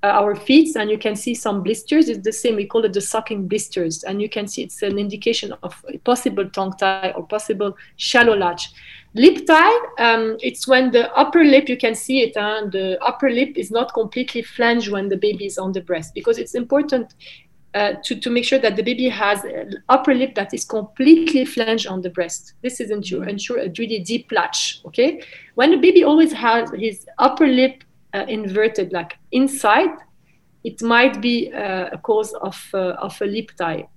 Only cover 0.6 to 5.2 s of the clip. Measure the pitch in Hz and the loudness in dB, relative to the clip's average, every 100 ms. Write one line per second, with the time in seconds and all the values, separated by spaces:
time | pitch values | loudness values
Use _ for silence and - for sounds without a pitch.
0.6 | 311 233 214 214 220 208 - 233 220 202 | 6 0 -2 -2 -2 -4 -6 -6 -4 -4
1.6 | 180 220 - 302 311 214 196 214 247 214 | -4 -6 0 2 2 0 -4 -2 -2 -2
2.6 | 202 226 220 196 196 220 226 208 185 220 | -2 0 0 -2 -4 -4 -4 -8 -4 -4
3.6 | - - 170 165 - 196 214 - 208 - | -4 -4 -4 -6 -8 -6 -4 -6 -8 -10
4.6 | - - 202 196 208 208 | -12 -6 -4 -4 -6 -4